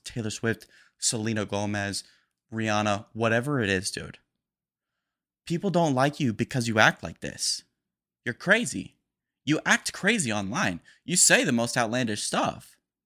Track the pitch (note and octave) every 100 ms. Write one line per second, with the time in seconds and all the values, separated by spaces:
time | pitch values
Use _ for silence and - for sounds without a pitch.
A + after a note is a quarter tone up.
0 | - - G#2+ - A2+ G#2+ - - _ _
1 | - A#2 A2 A2 F#2+ G2+ G#2 G#2 G2+ F#2+
2 | - _ _ _ _ A2 A2 G#2+ G#2+ G2+
3 | - G#2+ A2+ A2+ C3 C#3+ G2+ F#2+ G2 -
4 | - - _ _ _ _ _ _ _ _
5 | _ _ _ _ - E3 G3 E3+ E3 B2+
6 | C#3 D3 C3+ G#2 A#2 C3 A#2 G#2+ C3 -
7 | E2+ - C#2 - - - - _ _ _
8 | _ _ A#2+ A#2+ F3 G#3+ A#3+ G2 - -
9 | _ _ _ _ - D3+ - A3+ - -
10 | F#3+ A#3 C3 G#2 F#2+ C#3 C3 E2+ - _
11 | - F3 - A3+ A3+ A#2 A#2+ C3+ A2+ B2
12 | A#2+ G#2 - G#3 A#3+ - - _ _ _